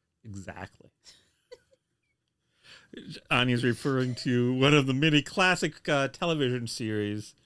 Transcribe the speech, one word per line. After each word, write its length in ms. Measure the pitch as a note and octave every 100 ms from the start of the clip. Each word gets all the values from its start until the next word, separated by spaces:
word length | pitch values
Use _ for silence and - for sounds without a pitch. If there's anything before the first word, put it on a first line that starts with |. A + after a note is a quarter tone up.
| _ _
Exactly. 680 | A2+ G2 F#2 F2+ F#2 _ - _ - - _ _ _ A#4+ _ _ _ _ _ _ _ _ _ _ _ - _
<laughs> 360 | - - - _
Anya's 340 | C3 B2+ A#2+
referring 500 | B2+ A#2 D3 C3 B2+ A#2+
to 360 | C3+ B2 B2
one 200 | B2+ C3+
of 120 | D3+ C3+
the 80 |
many 280 | C3 D#3+ D3+
classic, 680 | C#3 - F#3 F3+ E3 - -
uh, 200 | C#3+ C#3
television 580 | - F3 D#3+ C3 B2 A#2
series, 680 | - A2 G#2+ G#2 G#2+ G#2 -